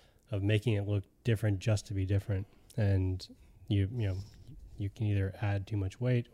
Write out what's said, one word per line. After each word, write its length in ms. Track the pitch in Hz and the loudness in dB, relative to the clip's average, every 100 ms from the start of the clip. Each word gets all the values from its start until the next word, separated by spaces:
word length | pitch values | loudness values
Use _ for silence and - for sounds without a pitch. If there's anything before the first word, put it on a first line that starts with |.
| - _ _ | -20 _ _
of 100 | 101 | -2
making 300 | 98 107 117 104 | 2 2 2 0
it 120 | 101 | 0
look 160 | 101 - _ - | -2 -2 _ -2
different 340 | 107 107 98 | 2 2 0
just 260 | - 107 - | 2 0 0
to 60 | |
be 120 | 98 92 | -4 2
different, 420 | 98 - 95 101 - - - | 0 0 -4 -4 -14 -10 0
and 500 | 101 95 92 92 - - - - - | 2 4 2 -2 -6 -18 -20 -20 0
you, 220 | 101 98 | 2 2
you 140 | 123 101 | 0 -2
know, 80 | 92 101 - - - - - | -4 -8 -16 -20 -18 -16 -8
you 120 | 101 | -8
can 160 | - 107 | -2 0
either 260 | 101 95 - | 2 0 -2
add 260 | 104 101 92 | -2 -2 -2
too 100 | 104 | -2
much 220 | 95 - | -2 -2
weight 280 | 123 123 - | 0 0 0